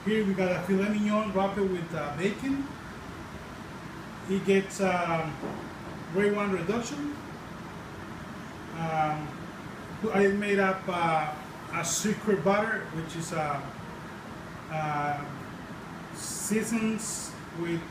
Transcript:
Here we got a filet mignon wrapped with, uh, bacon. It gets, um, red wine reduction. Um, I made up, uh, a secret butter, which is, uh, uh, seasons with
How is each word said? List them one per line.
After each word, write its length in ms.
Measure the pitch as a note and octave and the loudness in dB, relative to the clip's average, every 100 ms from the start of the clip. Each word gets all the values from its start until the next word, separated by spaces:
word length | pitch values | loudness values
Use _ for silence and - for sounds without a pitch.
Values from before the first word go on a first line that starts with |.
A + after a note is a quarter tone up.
Here 220 | F3 A3 G3+ | 4 4 4
we 80 | |
got 180 | F#3+ F#3 | 4 4
a 80 | E3+ | 2
filet 280 | - F#3+ G#3 | 4 4 4
mignon 420 | G#3+ G#3 G#3+ G#3 | 4 4 4 4
wrapped 260 | F#3+ G3 G3 | 4 2 4
with, 360 | F#3+ F3+ D#3+ | 2 2 -2
uh, 180 | E3 D3 C#3 | -2 -4 0
bacon. 500 | F#3+ - C4+ C#4 C#4 - - - - - - - - - - - - - - - - | 0 0 0 0 -2 -6 -10 -10 -10 -10 -10 -10 -12 -12 -12 -12 -12 -12 -12 -10 0
It 120 | F#3+ F#3+ | 0 6
gets, 340 | G3 F#3+ - | 6 4 2
um, 500 | F#3+ F3+ E3+ E3 D#3 C#3 C#3 - - - - - - E3+ | 4 4 4 2 0 -4 -6 -6 -8 -10 -10 -10 -2 4
red 200 | G#3 G#3 | 4 4
wine 160 | G3+ | 2
reduction. 640 | F#3+ E3 A3+ A#3 D4 - - - - - - - - - - - - - - - - - E3 | 2 2 0 0 -4 -4 -4 -10 -10 -10 -10 -10 -10 -10 -10 -10 -10 -10 -10 -10 -10 -8 -4
Um, 480 | E3 D#3+ D#3 D3+ D3+ - - - - - - - G#3+ | 0 4 4 2 -2 -8 -10 -10 -12 -10 -10 -4 2
I 160 | G3 G3+ | 6 6
made 280 | G3+ G#3 G3 | 6 4 6
up, 240 | F#3+ F#3+ - | 6 4 0
uh, 400 | F3 E3 D#3 D3+ - - - - E3+ | 2 4 4 2 -4 -8 -10 -6 -2
a 100 | E3+ | 0
secret 580 | - A3 G#3 - F#3+ | 2 2 2 4 4
butter, 380 | F#3+ G3+ A3 G3+ - D#3+ | 6 4 4 0 -2 -6
which 200 | D#3+ E3 | -6 -4
is, 160 | E3 | -4
uh, 300 | E3 D3+ C#3+ C3+ - - - - - - - - - - | 0 0 -2 -4 -10 -12 -10 -10 -12 -12 -12 -12 -12 -6
uh, 480 | D#3 D3+ D3 D3 C#3+ C#3+ C#3 - - - - - - - - | -2 0 0 0 0 -4 -8 -8 -10 -10 -12 -10 -12 -10 -8
seasons 1160 | - - - G#3+ - A3+ A3 G#3+ - - - - - E3 | -6 -4 0 2 2 0 2 0 -2 -6 -6 -10 -10 -6
with 220 | E3+ E3 - | -2 -2 -2